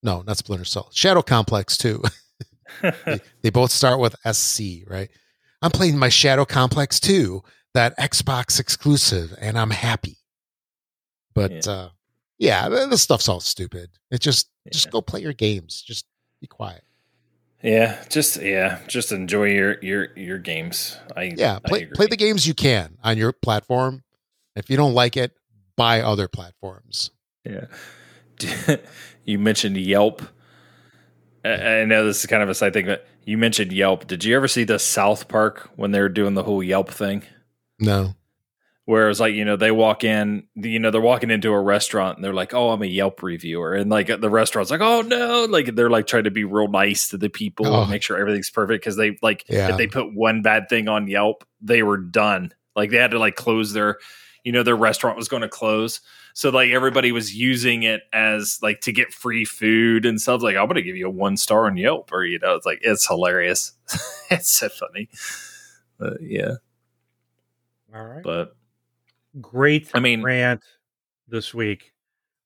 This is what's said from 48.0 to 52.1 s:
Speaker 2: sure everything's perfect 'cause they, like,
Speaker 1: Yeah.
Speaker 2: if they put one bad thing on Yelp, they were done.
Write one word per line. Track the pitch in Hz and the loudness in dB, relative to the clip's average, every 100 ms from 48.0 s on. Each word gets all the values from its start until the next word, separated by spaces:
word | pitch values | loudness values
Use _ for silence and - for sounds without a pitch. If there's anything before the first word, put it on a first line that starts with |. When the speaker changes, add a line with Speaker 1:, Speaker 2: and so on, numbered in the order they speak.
Speaker 2:
sure | - 95 | -4 -2
everything's | 101 104 95 | 0 -2 -2
perfect | - 101 110 - | -2 0 -2 -2
'cause | 101 | -2
they, | 110 101 | -2 0
like, | 113 107 - | -2 -2 -2
Speaker 1:
Yeah. | 104 95 | 0 0
Speaker 2:
if | 95 | 0
they | 113 | -2
put | 139 143 | -2 -6
one | 104 113 113 | 0 0 2
bad | 107 110 95 | 2 0 0
thing | 117 107 | -2 0
on | 107 101 | -2 -2
Yelp, | 98 104 107 - _ | 0 0 -2 -10 _
they | 110 117 | 2 2
were | 107 101 | 4 0
done. | 90 | 0